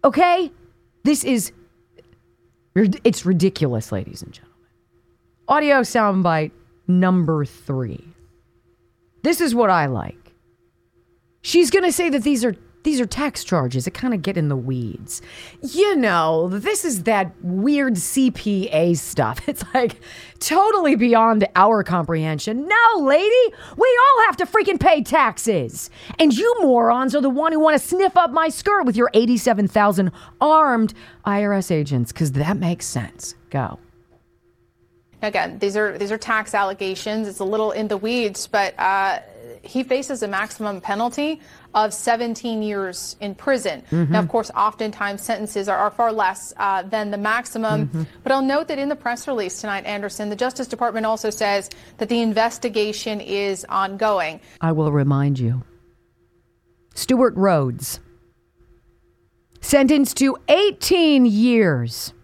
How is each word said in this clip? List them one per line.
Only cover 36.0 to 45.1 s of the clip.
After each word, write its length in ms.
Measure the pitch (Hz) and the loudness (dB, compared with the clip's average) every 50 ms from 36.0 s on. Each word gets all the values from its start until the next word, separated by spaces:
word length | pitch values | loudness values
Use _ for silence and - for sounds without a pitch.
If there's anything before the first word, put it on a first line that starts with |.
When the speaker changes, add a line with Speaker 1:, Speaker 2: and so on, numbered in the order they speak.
| 202 202 | -6 -6
Speaker 2:
are 80 | 220 226 | -6 -8
tax 340 | - - 226 214 214 - | -4 -2 -2 -2 -2 -4
allegations. 760 | - 208 202 190 196 196 202 190 190 185 - - 214 220 220 202 | -2 -2 -2 -2 -4 -6 -6 -8 -8 -8 -8 -6 -6 -6 -6 -8
It's 100 | 190 - | -8 -8
a 60 | 196 | -6
little 260 | 190 214 214 220 214 | -4 -2 -2 -2 -2
in 160 | - 208 214 | -2 -4 -4
the 100 | 208 208 | -4 -4
weeds, 520 | 196 196 220 240 247 233 208 196 - - - | -4 -4 -4 -2 -2 -2 -4 -6 -8 -10 -4
but, 280 | - 208 196 185 - | -2 -2 -2 -2 -2
uh, 440 | - - 185 196 196 196 196 175 - - - 95 113 117 120 117 - | -2 -2 0 0 0 0 -2 -4 -6 -8 -14 -20 -20 -20 -20 -20 -20
he 220 | - - - 254 262 | -20 -8 -6 -6 -2
faces 400 | 254 254 269 269 - 277 240 220 | -2 -2 -4 -4 -6 -8 -6 -6
a 40 | 202 | -6
maximum 520 | 202 190 208 214 - - 220 208 202 185 | -4 -6 -6 -6 -8 -8 -8 -8 -8 -8
penalty 600 | - - 202 202 226 247 247 - 285 302 320 302 - - - - - _ - | -8 -6 -4 -4 -4 -4 -4 -4 -4 -4 -6 -8 -12 -20 -20 -20 -20 _ -2
of 200 | 214 214 214 214 | 0 0 0 -2
seventeen 640 | - - - 233 226 240 233 226 226 - 240 226 220 | -6 -2 -2 0 0 0 -6 -6 -6 -8 -6 -6 -4
years 540 | 214 214 208 202 196 185 180 - - - - _ | -4 -4 -4 -4 -6 -6 -8 -10 -12 -14 -12 _
in 160 | 208 202 196 | -10 -10 -10
prison. 480 | - - 285 269 247 - 196 156 127 - - | -6 -2 -2 -2 0 0 -4 -6 -6 -8 -4
Speaker 1:
Mm-hmm. 200 | - 170 170 143 | -2 0 0 2
Speaker 2:
Now, 60 | 165 180 | 2 2
of 100 | 175 156 | 0 2
course, 220 | - 233 214 - | -2 -2 -4 -2
oftentimes 720 | - - 202 214 214 - 226 214 208 - 202 202 | -2 -2 -2 -2 -2 -4 -8 -8 -6 -6 -6 -6